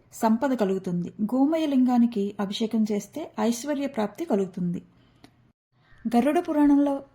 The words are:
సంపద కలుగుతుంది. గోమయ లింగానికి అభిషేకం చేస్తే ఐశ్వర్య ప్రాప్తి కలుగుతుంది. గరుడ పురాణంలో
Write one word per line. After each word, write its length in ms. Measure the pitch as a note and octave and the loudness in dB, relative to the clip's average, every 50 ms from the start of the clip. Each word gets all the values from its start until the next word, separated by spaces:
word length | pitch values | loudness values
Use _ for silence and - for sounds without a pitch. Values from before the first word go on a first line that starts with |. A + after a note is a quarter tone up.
| _ _ - | _ _ -8
సంపద 400 | - - A3 A3 A#3 D4 C#4 C4 | -2 0 2 2 2 0 0 0
కలుగుతుంది. 600 | B3 G#3+ F#3+ F#3+ F#3+ F#3 F#3 F3 F3 F3 F3+ - - | 0 0 0 -2 -2 -4 -4 -4 -4 -4 -6 -6 -6
గోమయ 440 | G#3+ G#3 B3 B3+ C4+ D4 E4 D#4+ D#4+ | -4 -2 0 2 2 2 2 0 0
లింగానికి 720 | D4 C#4 C4 B3+ B3 B3 A#3+ A#3 A#3 - G3+ G3 G3+ G#3 - | 0 2 2 4 4 4 4 2 2 2 -2 -4 -4 -4 -6
అభిషేకం 460 | G#3 F#3+ G3+ - A#3 G#3+ - A3+ A3 G#3 | -6 -6 -4 -4 -4 -2 0 0 0 0
చేస్తే 400 | G#3+ G3+ G3+ - - C#4+ E4 - - - | 0 -4 -4 -6 -12 -12 -12 -10 -6 -4
ఐశ్వర్య 480 | G#3+ A3+ A#3 A#3 - C#4+ D4+ C4+ C#4+ C4+ | -2 -2 -2 -2 -4 -6 -4 -4 -4 -6
ప్రాప్తి 380 | C#4 A3+ G#3 G3+ - - E4+ | -4 -4 -4 -4 -4 -8 -4
కలుగుతుంది. 560 | E4+ B3+ G3 G3 F#3 - - F3+ F3 F3 F3+ - _ _ _ _ _ _ _ _ - _ _ _ _ _ _ _ _ _ _ _ _ - - - A#3 | -2 0 0 0 -2 -4 -6 -4 -4 -4 -6 -10 _ _ _ _ _ _ _ _ -20 _ _ _ _ _ _ _ _ _ _ _ _ -18 -10 -6 0
గరుడ 320 | A#3 A#3+ A#3 C#4 D4+ F4 | 2 2 2 4 2 0
పురాణంలో 640 | F4 E4+ D#4 D4 D4 C#4+ C#4+ C#4 C#4+ C#4+ C#4 C#4 C4+ - | 0 0 2 4 4 6 6 6 4 2 0 -4 -8 -8